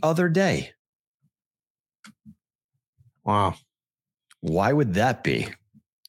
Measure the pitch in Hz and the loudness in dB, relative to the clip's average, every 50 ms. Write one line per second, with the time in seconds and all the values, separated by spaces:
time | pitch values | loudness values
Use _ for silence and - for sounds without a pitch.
0 | - 156 160 160 180 175 160 185 196 180 107 71 - - - _ _ _ _ _ | 0 0 2 2 0 2 2 2 2 2 0 -2 -4 -8 -14 _ _ _ _ _
1 | _ _ _ _ _ _ _ _ _ _ _ _ _ _ _ _ _ _ _ _ | _ _ _ _ _ _ _ _ _ _ _ _ _ _ _ _ _ _ _ _
2 | - - - _ _ 214 208 _ _ _ _ _ _ _ _ _ _ _ _ _ | -20 -20 -20 _ _ -20 -20 _ _ _ _ _ _ _ _ _ _ _ _ _
3 | _ _ _ _ _ - 104 104 101 92 87 - _ _ _ _ _ _ _ _ | _ _ _ _ _ -2 0 2 0 0 -2 -4 _ _ _ _ _ _ _ _
4 | _ _ _ _ _ _ _ _ - 82 80 90 98 113 139 151 147 113 87 98 | _ _ _ _ _ _ _ _ -6 -2 0 2 2 2 2 2 2 2 2 2
5 | 110 131 120 - - - 67 57 - - - - _ _ _ - _ _ _ _ | 2 0 0 -2 -2 -2 -2 -2 -4 -6 -10 -16 _ _ _ -20 _ _ _ _
6 | _ | _